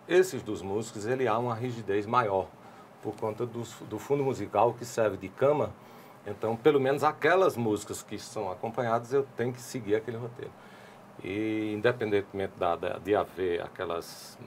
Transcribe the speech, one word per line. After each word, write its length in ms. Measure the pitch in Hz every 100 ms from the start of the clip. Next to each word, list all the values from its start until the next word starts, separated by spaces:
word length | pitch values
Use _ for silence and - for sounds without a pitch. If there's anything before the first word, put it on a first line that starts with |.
| -
Esses 340 | 175 185 127
dos 200 | - 107
músicos, 440 | 98 101 120 110 104
ele 220 | 131 123
há 100 | 110
uma 160 | 123
rigidez 520 | 113 127 117 107 101 104
maior, 420 | 123 110 95 85 - - - - -
por 140 | 107 -
conta 300 | 110 110 120
dos, 300 | 117 117 - 120
do 100 | 107
fundo 240 | - 143
musical 500 | 135 101 101 101 113
que 120 | - 120
serve 320 | - 110 95
de 120 | 92
cama. 420 | - 135 147 104 - - - - - -
Então, 300 | 104 110 117
pelo 240 | 156 143
menos 240 | 131 147
aquelas 540 | 147 - 147 180 185 113
músicas 440 | 117 104 - 95
que 160 | - 104
são 340 | - 113 98
acompanhadas, 600 | 90 113 113 120 117 120
eu 120 | 139 139 -
tenho 180 | 120
que 80 | 127
seguir 340 | - 135 101 107
aquele 220 | 117 113
roteiro. 340 | 120 - - - - - - - - -
E, 500 | - 101 110 110 107 107
independentemente 760 | 110 123 107 101 98 98 95 -
da, 180 | 90 85
da, 220 | 90 90
de 180 | 87 101
haver 460 | 87 - 92 85
aquelas 760 | 85 - 90 85 82 - - -